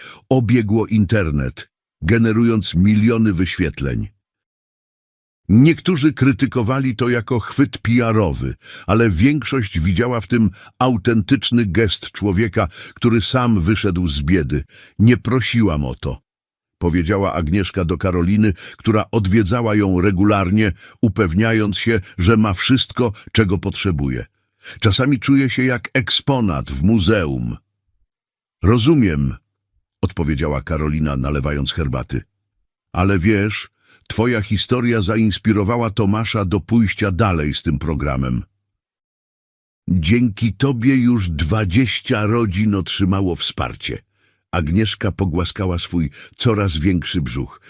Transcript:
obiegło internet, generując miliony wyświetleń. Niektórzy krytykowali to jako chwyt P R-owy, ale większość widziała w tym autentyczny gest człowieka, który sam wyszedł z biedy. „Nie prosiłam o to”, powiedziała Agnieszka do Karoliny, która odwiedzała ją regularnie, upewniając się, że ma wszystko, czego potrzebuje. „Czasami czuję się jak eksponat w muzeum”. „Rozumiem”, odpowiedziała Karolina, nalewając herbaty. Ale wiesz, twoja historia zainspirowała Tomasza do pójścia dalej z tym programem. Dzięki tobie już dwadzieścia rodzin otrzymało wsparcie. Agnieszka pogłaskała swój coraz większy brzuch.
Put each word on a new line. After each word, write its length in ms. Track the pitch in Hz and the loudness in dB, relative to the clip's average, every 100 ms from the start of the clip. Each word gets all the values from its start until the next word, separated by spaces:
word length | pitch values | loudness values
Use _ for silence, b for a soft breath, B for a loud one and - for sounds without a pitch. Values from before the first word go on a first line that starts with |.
| B B _ | B B _
obiegło 580 | 131 110 123 107 113 104 | 0 4 2 2 0 0
internet, 840 | 110 95 107 85 73 65 - - _ _ _ | 0 2 2 0 -2 -4 -8 -16 _ _ _
generując 760 | 80 113 113 110 117 113 95 85 | 0 2 4 2 2 2 0 2
miliony 580 | 98 107 113 113 110 | 4 4 2 2 0
wyświetleń. 760 | 87 92 - 82 - 69 58 53 - _ _ _ _ _ _ _ _ _ _ _ _ - | 0 -2 -2 -4 -2 -6 -4 -8 -14 _ _ _ _ _ _ _ _ _ _ _ _ 2
Niektórzy 640 | 104 151 160 - 175 151 | 6 6 4 0 0 0
krytykowali 840 | - 131 123 131 127 110 131 131 110 | 2 0 2 -2 -2 -2 -2 -4 -2
to 140 | 123 | -2
jako 300 | 120 113 123 | -2 -2 -4
chwyt 380 | - - 143 - | -2 0 0 0
P 140 | - 120 117 | 0 2 2
R-owy, 480 | 110 92 64 65 - B B - | 2 0 -2 -6 -8 B B -2
ale 220 | 104 117 | 2 2
większość 680 | 82 120 147 113 135 107 90 | 4 2 2 -2 -4 -4 -2
widziała 420 | 80 87 120 120 | 0 0 0 -4
w 60 | - | -2
tym 220 | 120 107 B B _ | 2 2 B B _
autentyczny 840 | 127 117 120 113 92 135 - 120 107 | 0 2 0 0 2 0 2 0 0
gest 460 | 87 113 - - | 0 0 -2 -8
człowieka, 560 | - 104 92 113 110 90 B B | -4 -2 0 0 0 -4 B B
który 280 | - 120 113 | -2 2 2
sam 400 | - 131 123 107 | 2 0 2 2
wyszedł 460 | 82 107 104 87 90 | 2 0 0 -2 -2
z 140 | 71 | -2
biedy. 420 | 71 92 69 71 - B B - | 0 0 0 -4 -6 B B 2
„Nie 180 | 107 117 | 4 4
prosiłam 680 | - 127 - 117 104 76 67 | 2 -2 0 0 2 0 -4
o 100 | 60 | -6
to”, 260 | - 64 _ _ _ _ _ _ | -8 -10 _ _ _ _ _ _
powiedziała 560 | 90 85 82 101 95 | -2 0 0 0 -2
Agnieszka 520 | 80 76 98 92 - 85 | -2 -2 -2 -2 -4 -2
do 120 | 87 | -2
Karoliny, 560 | 95 90 85 104 107 87 B B | -2 0 0 2 2 0 B B
która 280 | - 107 - | 0 0 0
odwiedzała 640 | 113 95 110 98 123 113 107 | -2 2 2 2 0 0 0
ją 260 | 101 90 | 2 2
regularnie, 720 | 95 90 101 104 90 104 107 - B B | 2 2 2 2 2 2 0 -2 B B
upewniając 760 | 117 95 95 82 113 113 104 95 | -2 2 0 2 2 2 0 -2
się, 240 | - 110 B - | 0 -2 B 0
że 200 | 87 110 | 2 4
ma 160 | 110 | 2
wszystko, 600 | 95 - 131 - - 120 101 B | 0 0 0 0 -2 -4 -4 B
czego 260 | - 104 95 | 0 0 0
potrzebuje. 680 | 98 - 98 78 69 62 - _ _ _ B B | -4 -4 -4 -2 -4 -6 -10 _ _ _ B B
„Czasami 400 | 110 98 131 135 | 2 2 2 0
czuję 300 | - 139 131 | 2 2 2
się 140 | 123 | 0
jak 260 | 127 123 - | -2 -2 -4
eksponat 800 | - 110 - - 135 107 71 62 | -4 0 -2 0 0 0 -2 -4
w 120 | 67 | -2
muzeum”. 760 | 85 113 87 107 78 65 58 58 _ _ _ _ _ _ _ _ _ _ | 2 2 2 0 0 -4 -6 -8 _ _ _ _ _ _ _ _ _ _
„Rozumiem”, 720 | 90 120 120 160 104 73 69 58 _ _ _ _ _ _ | 2 2 4 4 2 0 -2 -4 _ _ _ _ _ _
odpowiedziała 600 | - - 76 73 76 69 | -6 -4 -4 -2 -2 -4
Karolina, 560 | 65 78 76 78 76 69 | -4 -4 -2 -2 -2 -2
nalewając 540 | 65 73 69 73 69 | -4 -4 -4 -4 -4
herbaty. 500 | - 76 62 60 62 - _ _ _ _ _ _ | -4 -4 -4 -6 -10 -10 _ _ _ _ _ _
Ale 260 | - 95 98 | -2 0 2
wiesz, 500 | 87 107 104 104 - b b b - | 2 2 0 -4 -12 b b b -8
twoja 340 | - 117 117 | -2 0 0
historia 600 | 101 101 - 127 120 113 | -2 -4 0 0 0 0
zainspirowała 880 | 95 110 110 95 110 104 101 120 113 | 0 2 0 0 0 0 0 -2 -2
Tomasza 560 | 104 101 107 110 113 95 | 0 0 0 -2 -4 -2
do 140 | 101 | -2
pójścia 520 | - 113 107 - 104 | 2 2 2 0 -2
dalej 420 | 85 110 85 73 | 0 0 0 -2
z 80 | 69 | -2
tym 180 | - 71 | -2 -2
programem. 640 | 73 76 69 65 65 60 - _ _ _ _ _ _ _ _ _ _ _ _ _ - | -2 -4 -2 -2 -2 -4 -6 _ _ _ _ _ _ _ _ _ _ _ _ _ -2
Dzięki 640 | 92 78 117 120 98 113 | 0 2 2 2 0 -4
tobie 420 | - 135 123 120 135 | 0 -2 0 2 2
już 340 | 123 120 90 | 2 2 0
dwadzieścia 960 | 76 78 107 104 90 123 - - 117 104 | -2 -2 0 0 2 0 -2 -4 -2 0
rodzin 500 | 117 113 90 107 98 | 0 0 0 0 0
otrzymało 600 | 85 - 95 98 95 82 | -2 -2 0 0 0 -2
wsparcie. 640 | - - 64 50 - 62 - _ _ _ _ | -6 -4 -6 -6 -10 -10 -14 _ _ _ _
Agnieszka 600 | 90 76 90 110 - 104 | -4 0 0 0 -2 -4
pogłaskała 680 | - 98 82 87 - 95 87 | -2 -2 -2 -4 -4 -4 -4
swój 300 | - 87 76 B B - | -4 -2 -4 B B -4
coraz 400 | 123 107 98 78 | 0 0 0 0
większy 440 | 82 90 71 92 | 0 0 -2 -4
brzuch. 400 | 67 62 64 - | -4 -6 -8 -12